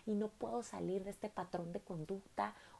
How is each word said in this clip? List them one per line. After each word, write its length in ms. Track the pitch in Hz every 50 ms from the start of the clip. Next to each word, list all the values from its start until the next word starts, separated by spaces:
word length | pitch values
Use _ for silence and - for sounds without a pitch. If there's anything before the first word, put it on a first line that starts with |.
| -
y 100 | - 214
no 140 | 202 214 214
puedo 340 | - - 247 233 233 240 233
salir 400 | - - 190 175 170 185 196 190
de 80 | 196
este 180 | 196 - - 202
patrón 420 | - - 180 175 - 175 170 170
de 80 | 175 202
conducta 760 | - - 185 165 156 - 196 196 - - - - 202 208 208 - - - -